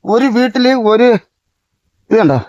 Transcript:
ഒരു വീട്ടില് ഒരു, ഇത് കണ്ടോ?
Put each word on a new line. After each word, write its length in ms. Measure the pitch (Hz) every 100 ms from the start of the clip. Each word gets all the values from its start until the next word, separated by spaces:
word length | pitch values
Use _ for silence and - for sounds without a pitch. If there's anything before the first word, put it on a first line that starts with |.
| -
ഒരു 140 | 220 269 226
വീട്ടില് 360 | 254 254 247 262 214
ഒരു, 160 | 247 247 220 _ _ _ _ _ _ _ _ _
ഇത് 80 | 220
കണ്ടോ? 180 | 185 135